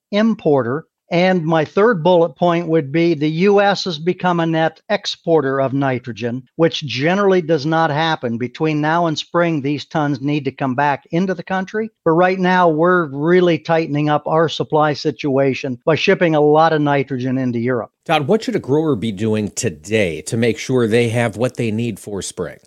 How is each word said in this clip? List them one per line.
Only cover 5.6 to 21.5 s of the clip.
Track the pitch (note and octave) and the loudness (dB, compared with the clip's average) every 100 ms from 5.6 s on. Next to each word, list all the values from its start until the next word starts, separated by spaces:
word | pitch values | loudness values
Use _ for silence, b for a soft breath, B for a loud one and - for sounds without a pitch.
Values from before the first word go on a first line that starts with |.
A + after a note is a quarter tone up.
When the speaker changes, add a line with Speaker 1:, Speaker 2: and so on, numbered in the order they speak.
Speaker 1:
of | C3+ | -2
nitrogen, | C#3 C#3 B2+ A#2+ G2+ A#2 B2+ B2 - | 0 -2 -2 -6 -8 -6 -8 -10 0
which | E3 - | 0 0
generally | C#3+ A#2+ D3+ F#3+ G3+ F#3 | -8 -2 0 2 2 2
does | D#3 D#3+ | 2 -2
not | D3 D#3+ D#3+ | 0 0 0
happen. | C#3+ E3 D#3 B2 A2+ | 0 -2 -2 -4 -4
Between | A#2+ - D#3 D3+ | -6 -4 -2 0
now | D3+ E3+ E3+ | 0 0 0
and | D3 | -2
spring, | - E3+ E3+ D#3 | -2 0 0 0
these | C3+ C#3+ - | -2 -6 -4
tons | E3 D3 C3+ | -2 -2 -2
need | C#3 D3+ C3 | -2 -2 -4
to | |
come | - C3+ | -6 -4
back | B2+ D3 C3+ - | 0 0 -2 -4
into | E3 F#3+ F3 | -4 -2 -4
the | |
country. | - F#3+ F#3+ G#3+ A3 _ | -6 -6 -6 -6 -8 _
But | E3+ | 0
right | D#3+ F3+ F#3+ | 4 2 2
now, | F3+ F#3 F3 | 2 4 2
we're | D3+ F3 F3+ D#3 C#3 | 2 2 2 0 -2
really | D#3 F3+ F3 D#3+ | 2 4 4 0
tightening | - E3 E3 C#3+ D3+ | 0 0 0 -2 0
up | D3+ D3+ | 0 0
our | D#3+ D#3+ | 0 0
supply | - C#3 D#3 D3+ | -2 -2 0 0
situation | C#3+ D#3 - D3 C3+ C#3 B2+ C#3 B2 E3+ | 0 -4 -4 -2 0 0 0 -6 -6 0
by | |
shipping | D#3 - F#3 F3 | 0 2 2 2
a | D3+ | 4
lot | D3 D3+ D#3+ | 4 6 4
of | D#3 | 2
nitrogen | D3 C#3+ C3 C3 C3 C3 | 2 0 -2 -4 -2 -2
into | B2+ A#2 | -2 -2
Europe. | A#2+ B2 G2 _ - | -2 -2 -6 _ -2
Speaker 2:
Todd, | D#3 C#3 | -2 2
what | G#3+ | 0
should | - G3+ | 0 -6
a | |
grower | - D3 D#3+ A#2 | -2 0 0 -2
be | A2 | -2
doing | G2 A2 G#2+ G2+ | -4 -2 0 -2
today | - A2+ D2 E2 A2 F#2 D#2 | -4 -6 -6 -4 0 0 -2
to | - A2+ | -6 -2
make | A#2 A2 | 0 -2
sure | - B2+ A2+ | -2 0 2
they | A#2 A#2 | 2 2
have | A#2+ A#2 G2+ | 0 -2 -2
what | B2 | -4